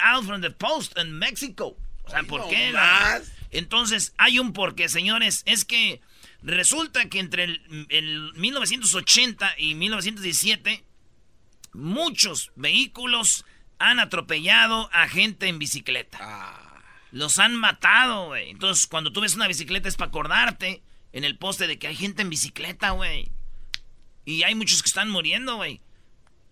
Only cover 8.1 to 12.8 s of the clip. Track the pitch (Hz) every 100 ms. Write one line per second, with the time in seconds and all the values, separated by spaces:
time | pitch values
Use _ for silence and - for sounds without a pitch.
8.1 | 156 156 160 208 277 202 247 220 190 175
9.1 | 233 247 214 196 151 156 156 196 214 180
10.1 | 220 185 147 202 214 208 214 - _ -
11.1 | _ _ - _ _ - 104 151 233 339
12.1 | 208 202 151 - 127 143 196